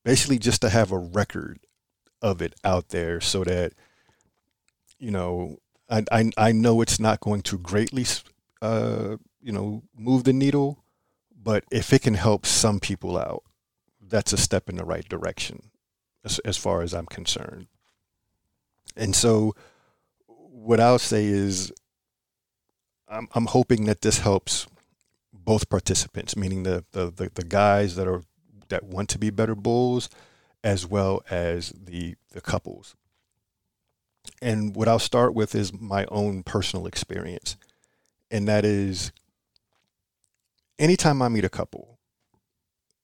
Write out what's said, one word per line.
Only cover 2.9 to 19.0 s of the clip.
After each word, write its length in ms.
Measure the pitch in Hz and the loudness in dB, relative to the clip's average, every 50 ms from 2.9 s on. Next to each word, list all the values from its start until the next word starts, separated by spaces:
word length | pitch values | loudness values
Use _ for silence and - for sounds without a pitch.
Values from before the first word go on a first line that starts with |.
there 280 | - 87 85 82 85 80 | -6 -4 -4 -4 -4 -4
so 260 | - - - 98 90 | -2 -2 -2 -2 -2
that, 280 | 90 90 90 87 78 - _ _ _ _ _ _ _ _ _ _ _ _ _ _ _ _ _ _ _ _ _ _ _ _ _ | -2 0 -2 -2 -4 -6 _ _ _ _ _ _ _ _ _ _ _ _ _ _ _ _ _ _ _ _ _ _ _ _ _
you 120 | 131 110 | -8 -4
know, 460 | 101 92 90 90 87 87 90 78 - - _ _ _ _ _ - | -4 -2 -2 -2 -4 -4 -6 -8 -10 -16 _ _ _ _ _ -2
I, 160 | 113 110 107 - | -2 -2 0 2
I, 180 | 117 110 113 113 - | 2 4 4 2 4
I 160 | 110 107 117 | 4 4 4
know 300 | 113 110 120 117 113 117 | 6 6 6 6 6 6
it's 180 | 113 - - - | 4 2 0 2
not 200 | 110 110 110 - | 2 2 2 0
going 200 | - 107 104 101 - | -2 -2 -4 -2 -4
to 120 | - 101 | -6 -6
greatly, 460 | 90 87 85 101 104 117 - 135 127 | -6 -6 -2 0 0 0 0 -2 -4
s-, 220 | 120 - - - - - _ _ _ _ _ _ | -4 -4 -4 -6 -8 -16 _ _ _ _ _ _
uh, 560 | 110 110 113 110 113 113 110 107 110 101 110 - - _ _ _ | -4 -2 0 0 0 -2 -2 -4 -4 -6 -8 -10 -14 _ _ _
you 120 | 139 120 | -10 -8
know, 320 | 101 98 101 104 107 113 - _ _ | -6 -4 -4 -6 -6 -8 -12 _ _
move 280 | 110 110 123 131 127 123 | -6 0 2 2 4 4
the 100 | 135 131 | 4 4
needle, 480 | 131 135 143 147 143 139 143 147 - _ _ _ _ _ _ _ _ _ _ _ | 4 4 2 4 2 2 0 -2 -8 _ _ _ _ _ _ _ _ _ _ _
but 260 | 117 98 110 107 101 - _ | -8 -2 0 0 0 -2 _
if 220 | - 107 - - | -4 -4 2 4
it 80 | 139 131 | 4 4
can 140 | - 120 107 | 4 2 0
help 320 | 85 - 113 104 - - | 2 2 2 2 2 0
some 340 | - - - - 110 104 92 | 0 0 2 2 2 2 0
people 380 | - - 98 - - 92 90 82 | -2 -4 -6 -6 -6 -4 -4 -4
out, 260 | - - 87 - - _ _ _ _ _ _ _ _ _ _ _ | -4 -4 -8 -10 -12 _ _ _ _ _ _ _ _ _ _ _
that's 320 | 104 95 110 104 - - | -8 -2 -2 0 0 0
a 60 | 101 92 | 0 0
step 320 | - - 101 92 - - | 0 0 0 -2 -2 -6
in 60 | 90 | -10
the 80 | 87 85 | -10 -6
right 200 | 85 82 82 85 | -6 -6 -8 -6
direction 640 | - 92 82 85 87 - - - - - - - _ _ _ _ _ _ _ _ _ _ _ - | -10 -10 -8 -6 -8 -8 -8 -10 -12 -12 -16 -20 _ _ _ _ _ _ _ _ _ _ _ -8
as, 140 | 107 - - | -6 -6 -4
as 180 | - 104 95 | -4 -4 -6
far 240 | - - 98 90 85 | -2 -2 -2 -2 -2
as 140 | 85 82 87 | -2 -4 -6
I'm 100 | 87 80 | -8 -10
concerned. 640 | - - 95 87 - - - - - - 92 - - _ _ _ _ _ _ _ _ _ _ _ _ _ _ _ _ _ _ _ _ _ _ _ - - | -10 -14 -8 -6 -6 -6 -6 -8 -12 -14 -18 -20 -20 _ _ _ _ _ _ _ _ _ _ _ _ _ _ _ _ _ _ _ _ _ _ _ -20 -8
And 180 | 107 | -6